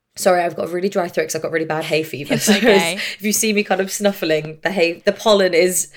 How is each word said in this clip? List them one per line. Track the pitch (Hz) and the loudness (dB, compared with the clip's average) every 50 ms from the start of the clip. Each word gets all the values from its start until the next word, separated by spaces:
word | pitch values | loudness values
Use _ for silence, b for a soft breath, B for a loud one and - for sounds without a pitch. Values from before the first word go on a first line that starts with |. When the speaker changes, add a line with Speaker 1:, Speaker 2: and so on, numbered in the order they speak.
| _ _ _ | _ _ _
Speaker 1:
sorry, | - - 190 180 175 | -2 2 2 2 2
I've | 170 170 160 | 0 -2 -2
got | - 185 165 | -4 -6 -6
a | |
really | 175 180 185 202 | -4 -2 -2 -2
dry | 196 190 175 175 | 0 -2 -4 -2
throat | - 175 156 | -2 -2 -2
'cause | - - | -2 -4
I've | 160 | -6
got | 165 147 | -4 -4
really | 160 160 160 | -2 -2 -2
bad | 156 156 156 160 | -2 -4 -4 -4
hay | 156 156 156 | -2 -2 -2
fever. | 156 - - 131 147 - 262 | -2 -4 -8 -8 -6 -4 -2
Speaker 2:
It's | - - | 0 2
Speaker 1:
<laughs> | 214 | 2
So | 208 | 2
Speaker 2:
okay. | 202 220 240 196 185 170 165 180 | 4 6 4 4 4 4 0 -2
Speaker 1:
if | 208 - - - - | -4 -6 -8 -8 -6
you | 190 214 | -4 -2
see | 202 - 226 214 202 | -2 0 0 0 0
me | 208 208 | 0 0
kind | - 196 185 | 0 0 -2
of | 190 190 | -2 -2
snuffling, | - - 208 202 196 - 185 156 156 156 156 156 156 - | -2 -2 0 -2 0 -2 -2 0 0 -2 -2 -6 -8 -6
the | - 170 | -6 -2
hay, | 185 180 170 170 170 - - | 0 2 2 2 0 -2 -2
the | 202 | -2
pollen | 196 - - 226 208 196 185 180 170 | -2 0 2 4 4 4 4 4 4
is, | 160 180 185 180 - - - B | 4 4 2 2 -2 -4 -6 B